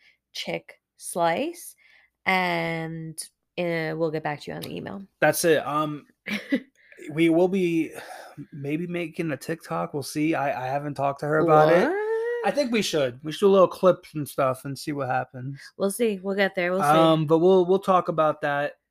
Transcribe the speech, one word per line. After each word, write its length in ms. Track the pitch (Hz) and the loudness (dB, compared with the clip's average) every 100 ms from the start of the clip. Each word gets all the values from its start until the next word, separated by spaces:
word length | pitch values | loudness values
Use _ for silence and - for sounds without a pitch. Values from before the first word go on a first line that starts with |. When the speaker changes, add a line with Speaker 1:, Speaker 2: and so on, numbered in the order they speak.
| _ _ _ | _ _ _
Speaker 1:
Chick 480 | - - 165 - - _ _ | -12 -8 -8 -10 -20 _ _
Slice, 760 | - 185 170 175 311 339 - - _ _ _ _ - | -10 0 0 0 -4 -8 -18 -20 _ _ _ _ -2
and, 920 | 185 180 170 165 165 160 165 160 156 - _ _ - | 0 0 -2 -2 -4 -6 -10 -12 -14 -16 _ _ -6
uh, 380 | 175 165 160 160 | -4 -2 -4 -2
we'll 140 | 165 | -2
get 120 | 156 | -2
back 200 | 151 147 | -6 -8
to 80 | - | -10
you 60 | 156 | -12
on 60 | |
the 140 | 160 - | -10 -12
email. 260 | - 196 196 _ | -12 -12 -16 _
Speaker 2:
That's 240 | 151 151 175 | 2 4 2
it. 200 | 147 - | 2 2
Um, 400 | 147 151 147 - _ - 208 - 269 | -2 -4 -6 -14 _ -10 -10 -4 -4
Speaker 1:
<laughs> 520 | - _ _ - - | -4 _ _ -20 -10
Speaker 2:
we 180 | 147 165 | 0 4
will 180 | 160 180 | 4 4
be 440 | 196 175 165 151 - - - - - 143 | 2 0 0 -2 -8 -16 -18 -18 -18 -16
maybe 340 | 143 139 156 175 | -12 -6 -6 -4
making 460 | 175 170 170 165 | -6 -8 -6 -6
a 40 | 135 | -6
TikTok. 560 | - 160 - 165 170 | -6 -10 -6 -6 -6
We'll 80 | 147 | -6
see. 320 | 131 151 151 | -8 -2 0
I, 320 | 151 139 123 127 | 0 -2 -4 -4
I 20 | |
haven't 260 | 143 147 | -4 -6
talked 260 | 135 139 139 | -4 -4 -2
to 60 | 147 | -2
her 120 | 156 | 2
about 340 | - 151 156 | 6 6 8
it. 160 | 175 262 | 6 4
Speaker 1:
What? 580 | 392 427 453 466 480 466 | 0 -2 -2 -2 -2 -2
Speaker 2:
I 40 | |
think 200 | 269 269 | 0 0
we 120 | 226 | 0
should. 360 | - 160 135 123 | 0 0 -2 -4
We 80 | 147 | -12
should 80 | - | 0
do 80 | 196 | 4
a 20 | |
little 160 | 190 180 | 6 4
clips 480 | - 185 175 - | 4 2 2 -2
and 140 | 156 139 | -8 -8
stuff 380 | - 135 127 143 | -2 -2 -2 -6
and 120 | 135 | -8
see 140 | - | -8
what 160 | 143 127 | -6 -2
happens. 500 | 131 127 131 127 139 - - | -4 -4 -10 -12 -12 -16 -4
Speaker 1:
We'll 120 | 196 | -4
see. 300 | - 233 196 | 0 -2 -2
We'll 140 | 190 196 | -4 -2
get 180 | 196 | -2
there. 160 | 190 175 | 0 -2
We'll 100 | 185 | 0
see. 40 | 147 | 4
Speaker 2:
Um, 400 | 160 160 160 151 | 4 6 4 4
but 120 | 160 | 4
we'll, 260 | 180 190 | 6 6
we'll 140 | 175 190 | 4 2
talk 300 | 196 185 175 | 2 2 2
about 340 | 165 156 147 | 0 0 0
that. 320 | 147 143 143 - _ | -4 -2 -4 -8 _